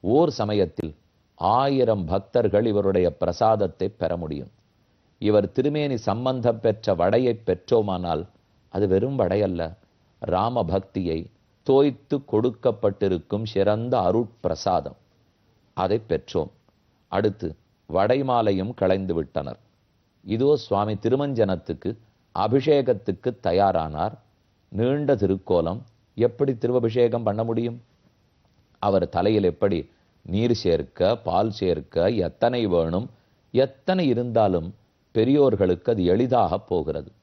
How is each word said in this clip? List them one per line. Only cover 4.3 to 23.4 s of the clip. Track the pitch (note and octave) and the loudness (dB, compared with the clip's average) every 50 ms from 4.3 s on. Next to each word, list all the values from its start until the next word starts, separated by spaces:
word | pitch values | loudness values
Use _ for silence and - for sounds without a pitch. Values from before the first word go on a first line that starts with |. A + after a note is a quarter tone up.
| D2+ C#2+ - - _ _ _ _ _ _ _ _ _ _ _ _ _ _ | -8 -10 -10 -12 _ _ _ _ _ _ _ _ _ _ _ _ _ _
இவர் | - G#2 G#2 G#2+ G2+ F#2+ | -2 2 2 2 2 2
திருமேனி | - - B2+ D3 C#3+ D3+ D3 C#3+ C3+ A#2 | -2 0 0 0 0 -2 -2 -2 -4 -4
சம்பந்தம் | - - G2 A2+ B2 C3 C3 B2+ A2 A#2+ A2+ A2 | -2 -4 -4 -2 -2 -4 -4 0 0 0 -2 2
பெற்ற | - A#2 G#2 G#2+ - - F#2+ | 0 0 0 0 -2 -2 0
வடையை | E2 E2+ F#2 G#2+ A#2+ B2+ B2 A#2 | 2 2 2 2 2 2 0 -2
பெற்றோமானால் | A2+ - - F#2 F2 _ - B2+ A2+ G#2+ G2+ F#2 F2+ F2+ E2+ E2 D#2 D#2+ - _ _ _ _ _ _ _ _ - | -2 -2 -4 -4 -4 _ 0 2 2 2 0 -4 -4 -4 -4 -4 -4 -4 -8 _ _ _ _ _ _ _ _ -2
அது | F#2+ G#2 F#2+ | -2 0 2
வெறும் | F#2 G2 A2 C3 C#3 B2+ | 2 2 2 0 -2 -2
வடையல்ல, | G#2 F2 F#2+ G#2 G#2 F#2+ F#2 E2+ E2+ D#2+ F2 _ _ _ _ _ _ _ _ _ | 0 0 0 0 0 0 -2 -4 -6 -6 -8 _ _ _ _ _ _ _ _ _
ராம | - - D#2+ F#2 G2+ A#2 B2 B2 G2+ | -6 -2 -2 0 0 0 0 -2 -2
பக்தியை | D#2+ E2+ F#2+ F#2+ - _ - F#2 E2+ D#2+ D#2+ E2+ - _ _ _ _ _ _ _ - | 0 -2 -4 -4 -4 _ -4 -4 -2 -4 -4 -6 -10 _ _ _ _ _ _ _ 4
தோய்த்து | C3+ C3+ C#3+ D3 C3 - _ _ C#3+ C#3+ C#3 | 4 4 4 4 0 -4 _ _ -6 -6 -4
கொடுக்கப்பட்டிருக்கும் | - - G#2+ A#2 B2+ A2 - - B2+ A2 G#2 - G#2 G2 - G#2 G2 F#2 E2+ - _ - G#2 A2+ | -2 -2 0 0 0 -4 0 -2 -2 -2 2 0 -2 0 0 -2 0 0 -2 -4 _ -6 -6 -6
சிறந்த | G#2+ - F#2+ G2 G2+ G#2 A2 A#2 B2 B2+ B2 | -4 -2 0 2 2 2 0 -2 -2 0 0
அருட்பிரசாதம். | F#2 F2 F#2+ A2+ A#2+ G#2+ - _ - F2 D#2+ - - - F#2 E2 C#2+ C#2 - _ _ _ _ _ _ _ _ _ _ _ _ _ _ _ _ - | 2 2 2 2 0 -2 -8 _ -4 -4 -4 -2 -2 0 0 0 -2 -4 -14 _ _ _ _ _ _ _ _ _ _ _ _ _ _ _ _ -4
அதை | F#2 F#2 G2+ A#2 | -2 -2 -2 -2
பெற்றோம். | A2 - E2+ D2+ - - - F2+ D2+ - _ _ _ _ _ _ _ _ _ _ _ _ | -2 -4 -4 -4 -4 -4 -4 -4 -4 -4 _ _ _ _ _ _ _ _ _ _ _ _
அடுத்து | - F#2+ G#2 G#2+ G2+ - - E2 D2 _ _ _ _ _ _ _ | -4 -2 0 -2 -2 -2 -10 -10 -10 _ _ _ _ _ _ _
வடை | D#2 F#2 G2 G#2+ B2 C#3 C#3 | -2 0 2 2 0 0 0
மாலையும் | C3 B2 A#2+ A2+ G#2 G2+ F#2+ F#2+ A2 A#2+ | 0 0 0 0 0 0 -2 -4 -6 -4
களைந்து | - G2 F#2 F#2+ G2 F#2+ F#2 E2+ | -2 0 0 0 0 -2 -4 -4
விட்டனர். | E2 D#2+ - _ D2+ C#2+ C2+ A#1 - _ _ _ _ _ _ _ _ _ _ _ _ _ | -4 -4 -4 _ -8 -8 -8 -12 -16 _ _ _ _ _ _ _ _ _ _ _ _ _
இதோ | G2 G#2 A2+ C3 C#3+ D3+ C#3+ | -6 -4 0 2 2 2 0
சுவாமி | - - G2 G2 G#2 G#2+ G#2+ | 0 -2 0 0 0 -2 -4
திருமஞ்சனத்துக்கு | G2+ - A2+ B2 C3+ C#3+ C#3+ C3+ A2+ A2 G2 F#2 D#2 - - E2 C2 - F2+ A2+ - _ _ _ _ _ _ _ | -4 0 0 0 0 0 -2 0 0 0 0 0 -4 -4 -10 -10 -8 -6 -8 -8 -8 _ _ _ _ _ _ _
அபிஷேகத்துக்கு | E2 G2 A2 A#2 C#3 B2+ D3+ D3+ C#3+ C3 A#2+ A#2+ G#2+ - - F#2+ - - B2 A#2 | -4 -2 0 0 0 2 4 2 2 4 0 -2 -2 -2 -6 -8 -4 -6 -8 -8
தயாரானார். | - | -4